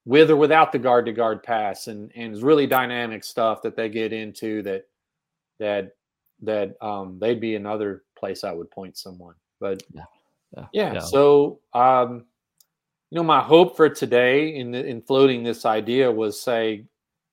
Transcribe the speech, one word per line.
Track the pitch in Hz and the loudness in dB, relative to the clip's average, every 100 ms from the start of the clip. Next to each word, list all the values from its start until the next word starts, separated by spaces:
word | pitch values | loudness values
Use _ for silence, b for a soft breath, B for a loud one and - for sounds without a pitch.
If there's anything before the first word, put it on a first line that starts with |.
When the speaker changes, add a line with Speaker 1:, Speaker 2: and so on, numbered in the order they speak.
| 117 | 2
Speaker 1:
with | 139 156 | 6 6
or | 151 | 6
without | 147 156 151 | 6 4 4
the | 135 | 0
guard | 123 123 117 | 2 2 0
to | |
guard | 110 113 104 | -2 -4 -4
pass, | - 113 104 95 - | -6 -4 -4 -8 -14
and, | 107 104 117 | -16 -18 -16
and | 117 | -14
it's | 104 | -4
really | 127 151 135 | 2 2 4
dynamic | 131 123 120 117 107 - | 0 -2 -6 -8 -10 -10
stuff | - 113 107 | -2 -2 -2
that | 113 110 | -8 -6
they | 113 | -6
get | 110 110 | -6 -6
into | 110 107 101 110 107 | -8 -12 -10 -8 -8
that, | 98 95 - _ _ _ _ _ _ _ | -6 -8 -10 _ _ _ _ _ _ _
that, | 107 101 95 _ _ _ _ _ | -6 -4 -6 _ _ _ _ _
that, | 104 107 98 98 | -6 -4 -6 -8
um, | 107 101 95 92 | -10 -10 -12 -6
they'd | 107 120 | -4 -4
be | 113 107 | -4 -6
another | 101 107 104 95 _ _ | -6 -6 -6 -8 _ _
place | 98 92 101 | -12 -8 -10
I | |
would | 85 87 | -10 -14
point | - 95 - | -18 -18 -18
someone. | 98 90 87 82 _ _ | -20 -20 -20 _ _ _
But | 98 95 - | -8 -8 -12
Speaker 2:
Yeah. | 78 - _ _ _ _ - | -20 -20 _ _ _ _ -20
Yeah. | - | -8
Speaker 1:
yeah, | 208 185 | -4 -4
Speaker 2:
Yeah. | 101 | -6
Speaker 1:
so, | 82 139 143 143 143 - _ | -2 4 6 6 4 -4 _
um, | 120 127 127 120 120 - _ _ _ _ _ _ _ _ | 2 4 4 0 -6 -18 _ _ _ _ _ _ _ _
you | 160 | -4
know, | |
my | 165 143 | 2 2
hope | 120 160 180 - | 6 6 6 4
for | 151 | 2
today | 147 123 120 123 135 156 147 | 2 0 2 4 2 0 -6
in | 120 | -8
the, | 123 143 | -8 -8
in | 117 | -10
floating | - 135 139 120 | -2 4 4 4
this | 117 113 120 | -4 -2 0
idea | 110 107 127 127 | 0 0 2 2
was, | 110 110 101 | 0 -2 -4
say, | - 117 113 107 117 _ _ _ _ | -4 -2 -2 -4 -12 _ _ _ _